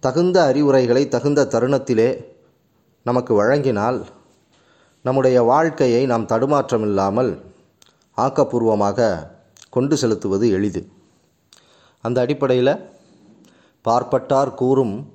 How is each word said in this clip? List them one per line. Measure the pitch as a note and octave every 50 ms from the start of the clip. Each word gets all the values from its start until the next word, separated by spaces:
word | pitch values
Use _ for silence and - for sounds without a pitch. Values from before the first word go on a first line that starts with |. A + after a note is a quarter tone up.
| -
தகுந்த | C3+ B2 D#3 F3 F3+ F3+ F#3 E3+
அறிவுரைகளை | C#3 B2+ C#3+ D3 C#3+ C3+ C3+ B2+ A#2 A#2+ B2+ C#3+ -
தகுந்த | - A#2+ B2 D3 C#3+ C#3+ C#3
தருணத்திலே | - - A2+ A#2 B2+ C#3+ C3+ C3 - B2 A2 A2+ A#2+ C3+ - - - - _ _ _ _ _ _ _ _ _ _ _ _ _ _
நமக்கு | A#2+ B2 B2 B2 - A#2
வழங்கினால், | G#2 G2+ A2 C3+ D3 C#3 C3+ A#2+ G2+ G#2 A#2 B2+ A#2 F2 - - - _ _ _ _ _ _ _ _ _ _ _ _ _ _ _ _ _
நம்முடைய | B2 B2+ C3+ C3 C3 B2+ B2 A#2
வாழ்க்கையை | A#2 B2 D3 E3 E3 D#3 D3+ C#3+ B2+ A#2 A#2+ C3+
நாம் | C3+ A#2+ A2+ A2+
தடுமாற்றமில்லாமல் | - A2+ A2+ B2 C#3 D3+ C#3+ C3+ - C3+ A2+ A2 G#2 G2+ F#2+ F#2+ G2 G2 A2+ B2+ B2 E2+ D2 - - - _ _ _ _ _ _ _ _ _ _ _ _
ஆக்கப்பூர்வமாக | - A2+ C3+ C3+ - C#3 - - A#2+ A2+ A2+ A2 G#2 G2+ G2+ G2+ A2+ A#2+ A2 F#2+ E2 D2+ D2+ - _ _ _ _ - - _
கொண்டு | - B2+ B2+ C#3+ D#3
செலுத்துவது | C#3+ C3 A#2+ A2 G2 - G#2 F#2+ G2 A2 A#2+
எளிது. | G2 F#2 G2+ G#2+ E2+ F2+ F2 - _ _ _ _ _ _ _ _ _ _ _ _ - _ _ _ _ _ _ _ _ _ _
அந்த | A2+ B2 B2+
அடிப்படையில், | B2 B2 D3 C#3 C#3+ C3 B2+ B2+ B2 C3+ D3 - - - - - _ _ _ _ _ _ - _ _ - _ _ _ _ _ _ _
"பார்ப்பட்டார் | A2+ A2+ B2 B2 - - C3 C3 - C#3 C3+ C#3 C3 -
கூறும் | - B2+ B2+ C3+ C3+ C3 A2+ G2 A2 C#3+ - -